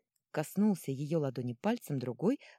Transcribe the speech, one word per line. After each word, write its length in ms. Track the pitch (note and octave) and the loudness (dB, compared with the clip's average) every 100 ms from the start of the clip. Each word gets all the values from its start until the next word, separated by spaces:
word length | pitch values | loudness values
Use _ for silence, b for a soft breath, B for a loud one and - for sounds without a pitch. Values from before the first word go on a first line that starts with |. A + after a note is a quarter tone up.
| _ _ _ | _ _ _
Коснулся 600 | - D3+ - G#3 F#3+ - | -4 -4 2 2 2 0
её 280 | C3 D3 E3 | -4 0 0
ладони 340 | C#3+ B2+ B2 | 0 -2 -4
пальцем, 460 | A#2+ G3+ A#3+ - C#3+ | -2 -2 -2 -2 -4
другой, 400 | B2 A2+ F3 C#4 B | -2 -2 0 0 B